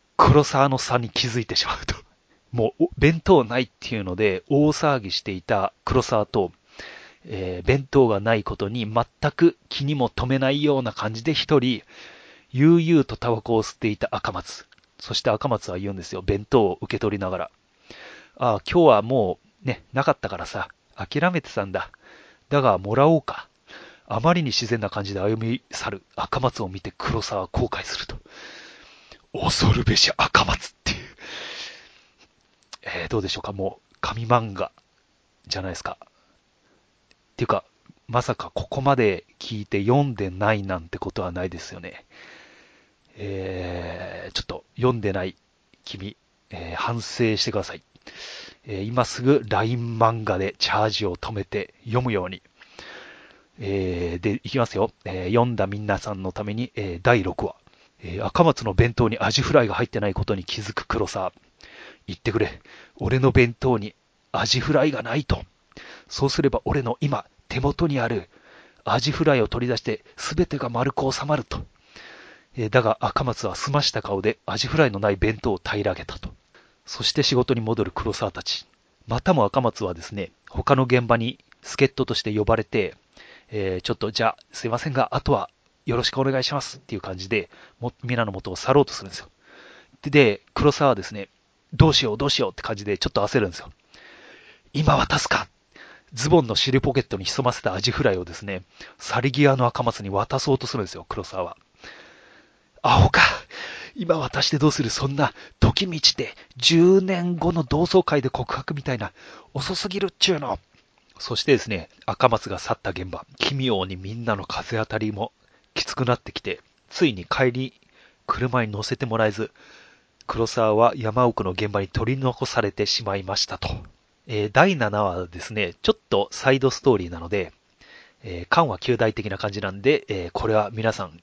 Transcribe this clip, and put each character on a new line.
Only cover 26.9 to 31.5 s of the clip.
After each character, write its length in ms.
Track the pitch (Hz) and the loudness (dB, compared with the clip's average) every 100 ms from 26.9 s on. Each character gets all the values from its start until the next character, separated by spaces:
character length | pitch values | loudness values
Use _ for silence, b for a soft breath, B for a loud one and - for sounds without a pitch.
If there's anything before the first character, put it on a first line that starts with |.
| - | -8
黒 240 | - 113 | -4 -4
沢 180 | - 101 | -4 -4
は 80 | 92 | -4
後 180 | - 120 | -2 -2
悔 140 | - | -4
す 140 | - - | -8 -10
る 80 | - | -10
と。 120 | - B B B B B B B B B B _ | -14 B B B B B B B B B B _
「恐 400 | - - - - | -4 -2 2 4
る 120 | - | 4
べ 120 | - - | 4 4
し 160 | - - | 2 2
赤 260 | - - | 2 2
松」 240 | - - - | 2 0 -4
っ 40 | - | -8
て 80 | - | -6
い 20 | 92 | -6
う。 20 | - B B B B | -8 B B B B